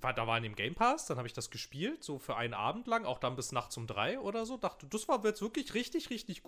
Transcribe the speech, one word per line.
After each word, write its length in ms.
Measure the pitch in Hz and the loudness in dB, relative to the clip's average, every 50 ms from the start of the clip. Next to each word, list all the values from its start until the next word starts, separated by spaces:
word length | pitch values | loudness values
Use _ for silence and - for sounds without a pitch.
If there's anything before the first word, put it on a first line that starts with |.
war, 120 | - 127 127 | 0 0 2
da 140 | 123 113 113 | 2 4 4
war 100 | 113 113 | 4 2
in 60 | 113 | 2
dem 120 | 107 104 | 0 -2
Game 200 | - 98 123 170 | 0 0 0 2
Pass, 320 | - 226 247 285 320 - - | 6 6 6 6 4 2 -2
dann 100 | 147 123 | -2 -2
hab 80 | 120 | -2
ich 80 | 117 - | -4 -4
das 160 | - 110 - | -6 -8 -6
gespielt, 540 | - 110 - - - 139 175 247 330 311 - | -6 -8 -10 -8 -4 -2 0 0 -2 -2 -4
so 160 | - 147 131 | -6 -6 -6
für 160 | - - 113 | -2 -2 0
einen 180 | 110 120 117 113 | 0 0 0 0
Abend 320 | 98 104 123 - 226 240 | 2 2 2 2 0 0
lang, 200 | 240 226 226 214 | 2 2 2 2
auch 120 | 123 127 - | 2 -2 2
dann 180 | - 123 127 | 0 0 0
bis 160 | 127 120 - | 0 -4 -2
nachts 240 | 135 120 - - - | 0 -2 -2 -2 -4
um 120 | 123 113 110 | -6 -4 -4
drei 320 | 101 101 107 156 226 269 | 0 2 2 2 2 0
oder 260 | - 202 202 226 226 | -2 -2 -2 -2 -2
so. 120 | 226 262 240 | -2 -4 -2
Dachte, 280 | - 180 - - 147 | -2 -2 -2 -4 -12
das 220 | 139 185 220 - - | -6 -4 -4 2 2
war 180 | 285 233 202 | 2 4 4
jetzt 160 | 214 208 - | 2 2 2
wirklich 320 | 202 226 - 302 269 - - | -2 -2 -2 -2 -4 0 0
richtig, 380 | 226 240 - - 330 - - | -2 -2 0 -2 -4 -2 -2
richtig 320 | 247 220 - - 175 - - | -6 -6 -6 -6 -8 -8 -4